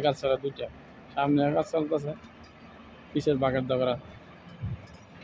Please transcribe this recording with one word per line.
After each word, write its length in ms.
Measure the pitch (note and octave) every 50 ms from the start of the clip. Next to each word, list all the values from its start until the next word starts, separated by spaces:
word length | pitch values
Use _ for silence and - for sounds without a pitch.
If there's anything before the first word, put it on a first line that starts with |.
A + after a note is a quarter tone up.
| C#3
কাজ 100 | D3 C3+ -
ছাড়া 160 | - C3+ C3+ C3 C3+
দুইটা। 240 | C#3 C3+ - A#2+ A2+ - - - - - - - - -
সামনে 260 | C#3+ C#3+ C#3+ D3 C#3+ C#3+ C#3+ D3+
কাজ 100 | E3 D#3 - -
চলতেছে, 400 | D#3+ D3+ D3+ D#3+ D3 C#3+ D3 D#3 - - - - - - - - - - - - - - - - - - -
পিছের 260 | - D3 C#3+ D3+ D3 C3 C3+
বাকেট 220 | C3+ B2+ C3+ B2+ B2+
দাবরা। 240 | C3 B2+ B2+ B2+ A#2+ - - - - - - - - - - - - - - - - - - - - - - - - -